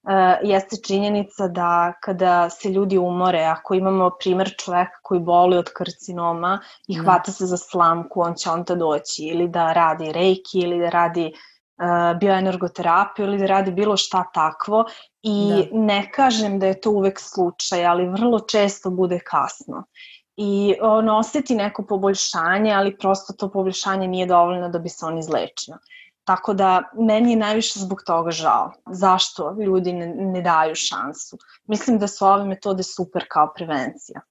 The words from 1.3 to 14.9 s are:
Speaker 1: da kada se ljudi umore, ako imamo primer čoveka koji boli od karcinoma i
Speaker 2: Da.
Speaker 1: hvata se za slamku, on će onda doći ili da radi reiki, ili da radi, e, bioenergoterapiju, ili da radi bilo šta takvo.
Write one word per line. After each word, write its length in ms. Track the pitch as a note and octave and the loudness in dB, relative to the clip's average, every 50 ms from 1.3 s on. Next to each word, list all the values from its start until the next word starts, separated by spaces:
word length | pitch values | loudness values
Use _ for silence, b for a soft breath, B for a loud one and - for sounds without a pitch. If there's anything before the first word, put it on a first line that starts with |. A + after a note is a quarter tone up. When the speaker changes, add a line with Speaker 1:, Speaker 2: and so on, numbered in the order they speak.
| - - G3+ F#3 | -6 -4 -4 -4
Speaker 1:
da 440 | F3 F3+ F3 E3+ F3 E3+ E3+ F3 F3 | -2 -2 0 2 4 4 2 2 -2
kada 560 | - - - F#3+ F3 F#3 F3+ F3 F3 F3 E3+ | -6 -6 -6 -2 0 2 4 4 4 2 0
se 180 | F3 - - G#3 | -2 -6 -6 -2
ljudi 300 | F#3 F#3+ G3+ G3 F#3+ F#3 | 0 0 0 2 2 2
umore, 400 | F3+ F3+ F3 F3+ F3+ F#3 F3+ E3 | 2 2 0 0 0 2 2 2
ako 340 | D#3+ D#3+ D#3+ E3 - - G3 | 2 0 0 -2 -4 -2 -2
imamo 360 | F#3 F#3 F#3+ F#3+ F#3+ F#3 F3+ F#3 | 0 0 2 2 2 2 2 0
primer 420 | - - G3 F3+ F#3 F#3+ G3 - | -2 -2 0 0 0 0 -2 -4
čoveka 420 | - - - F3 F3+ F3+ - - - | -10 -8 -2 0 0 0 -2 -4 -20
koji 200 | _ - F#3+ F3 | _ -2 -2 -2
boli 360 | E3+ E3+ F3 F3 F3+ F3+ F#3 | 0 2 4 4 6 6 4
od 140 | F3 E3+ F3 | 2 0 -2
karcinoma 880 | - - F3+ F3 E3+ _ - - F3+ F3 E3+ E3+ E3+ E3 E3+ F3+ F#3+ G3+ B B B B B | -6 -8 -8 -8 -8 _ -14 -12 -8 -4 -4 -2 -2 -2 -2 -2 -2 -2 B B B B B
i 120 | - G3 | -8 -6
Speaker 2:
Da. 60 | E3 E3 | -2 2
Speaker 1:
hvata 300 | F#3 F#3 F3 - - F#3+ | 4 4 4 2 -2 -6
se 140 | - F#3+ | -6 -4
za 100 | F#3 F3+ | -4 -4
slamku, 640 | F3 - - - F3+ E3+ E3 E3 E3+ E3+ F3 - F#3+ | -4 -6 -6 0 2 4 4 4 0 -4 -6 -2 -2
on 140 | F3 E3+ E3+ | -2 -2 -2
će 160 | E3+ - F3+ | -4 -4 -4
onda 240 | E3 E3+ F3 - F3+ | -4 -4 -2 -4 -2
doći 460 | F3 E3 D#3+ D3+ C#3 - - - - D3+ | 0 0 0 0 -2 -2 -6 -10 -8 -8
ili 240 | D#3 E3 E3+ F3 F3 | -6 -2 -2 -2 -2
da 240 | E3+ F3 E3 E3 D#3+ | 0 0 0 2 2
radi 400 | E3+ E3+ D#3+ D#3 E3 E3 D#3 D3+ | 2 2 2 0 -2 -4 -6 -2
reiki, 460 | E3 F3+ F#3+ F#3 F#3+ - - - F#3 | 0 2 2 2 0 -2 -6 -2 -2
ili 200 | F3 F3 F3 F3 | -2 0 0 0
da 80 | F3 E3+ | -2 0
radi, 340 | E3+ F3 E3+ E3+ E3+ F3 E3 | 2 2 2 2 0 -2 -4
e, 80 | D#3+ D#3+ B B B B B B _ _ _ F3 F3 F3 F3 E3+ E3+ E3+ E3+ | -4 -6 B B B B B B _ _ _ -2 0 0 2 2 0 0 2
bioenergoterapiju, 1040 | G3 G3+ F#3+ F#3+ F#3+ F#3+ F3+ F3+ F3+ F3 _ - F3 E3+ E3 F#3 G3+ G3 - - G#3 | 2 2 2 2 2 0 -2 -2 -4 -6 _ -4 0 2 4 4 2 0 -2 -6 -4
ili 140 | G3 G3+ G3+ | -2 -2 -2
da 80 | G3 | 0
radi 240 | F#3+ G3 G3 G3 F#3+ F3+ | 2 2 2 2 0 -2
bilo 240 | F3+ G#3 G#3+ G#3 | 0 0 0 2
šta 280 | F#3+ - - - F#3 F3+ | 0 -2 0 0 -2 -2
takvo. 600 | - _ F3 D#3 D#3 D#3 - - - G#3 A3 A3+ A3+ | -2 _ 0 0 0 -2 -4 -6 0 2 0 0 0